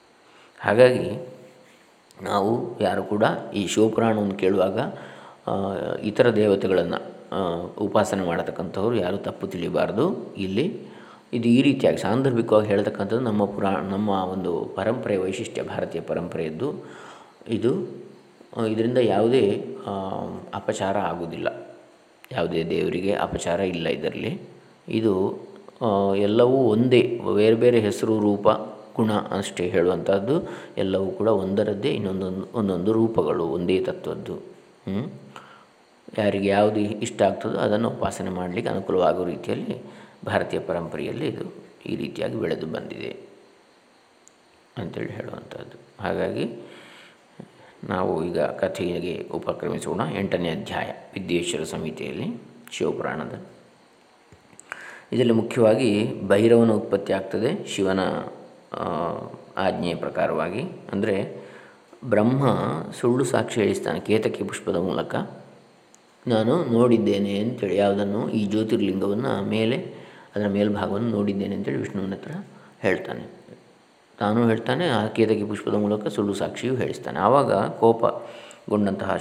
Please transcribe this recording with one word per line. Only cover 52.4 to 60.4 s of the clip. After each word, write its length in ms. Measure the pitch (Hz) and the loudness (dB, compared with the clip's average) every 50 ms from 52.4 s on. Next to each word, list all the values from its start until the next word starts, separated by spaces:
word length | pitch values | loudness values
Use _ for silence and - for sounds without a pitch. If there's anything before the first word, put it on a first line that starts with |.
| - - - - - - | -14 -20 -20 -20 -20 -12
ಶಿವಪುರಾಣದ. 720 | - - - 78 - - - 65 71 78 73 - - - - - - - - _ _ _ _ _ _ _ _ _ _ _ _ _ - - _ _ - - - - - - - - - - - - | -6 -4 -2 -2 -2 -2 -4 -6 -6 -6 -8 -10 -10 -12 -14 -18 -20 -20 -20 _ _ _ _ _ _ _ _ _ _ _ _ _ -20 -20 _ _ -20 -20 -18 -16 -16 -14 -14 -16 -18 -20 -8 -2
ಇದರಲ್ಲಿ 220 | - 117 127 117 113 | 2 2 4 4 4
ಮುಖ್ಯವಾಗಿ 880 | 110 104 - - - 110 107 110 135 131 110 101 104 110 131 - - 98 | 4 2 0 2 4 6 6 6 6 4 2 2 2 2 0 -2 -4 2
ಭೈರವನ 440 | 98 101 101 110 117 117 117 117 113 | 4 4 6 8 8 8 8 8 6
ಉತ್ಪತ್ತಿ 420 | 107 101 - - 101 98 - - 98 | 4 2 2 0 -2 0 0 0 -2
ಆಗ್ತದೆ 540 | 98 95 - - 98 107 135 175 - - | -2 -2 -2 -2 -2 0 0 -2 -4 -6
ಶಿವನ, 320 | - - - 98 95 95 95 90 87 80 80 - - - - - - - - - _ - | -6 -2 0 0 2 2 2 0 0 -2 -4 -6 -8 -12 -16 -18 -20 -20 -20 -16 _ -8
ಆ, 120 | - - 92 - - 85 117 - - 50 - - - - - - | -6 -4 -4 -2 -2 -2 -4 -4 -6 -8 -12 -14 -16 -18 -10 -4
ಆಜ್ಞೆಯ 380 | - 95 92 - - 87 87 82 | -2 0 0 0 0 -2 -2 -2
ಪ್ರಕಾರವಾಗಿ. 640 | - - 73 - 80 82 80 80 78 | -2 -4 -4 -2 0 0 0 0 0